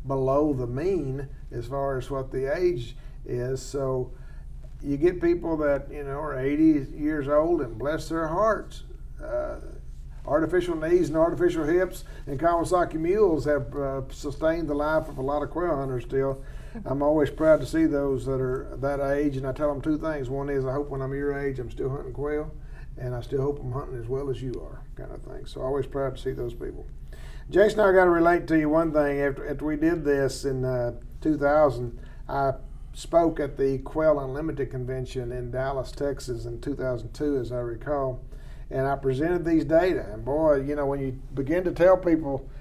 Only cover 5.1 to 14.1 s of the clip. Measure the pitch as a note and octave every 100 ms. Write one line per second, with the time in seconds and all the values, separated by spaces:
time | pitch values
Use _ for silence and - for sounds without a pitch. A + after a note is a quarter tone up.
5.1 | - E3+ E3+ E3 D#3 D3 C#3 C#3 D3 C#3
6.1 | C#3 D3+ C3+ C3+ D3 D#3+ D3 C3+ - D3
7.1 | D#3 C#3 D3 D#3+ E3+ B2+ A2 C3+ D#3 -
8.1 | E3 D#3+ E3 A3 G3 - - - - -
9.1 | - B2 A#2+ A#2+ A#2+ - - - - -
10.1 | - - D3 D#3+ F3+ F3 D#3+ D#3 F3+ D3
11.1 | D#3 E3+ - F3 D#3+ D3 F3 F#3 - -
12.1 | - - C3+ E3 E3+ D#3 F3+ E3 D#3 E3
13.1 | G3+ G3+ D#3 C#3+ C#3+ - C#3+ C#3 C3+ C3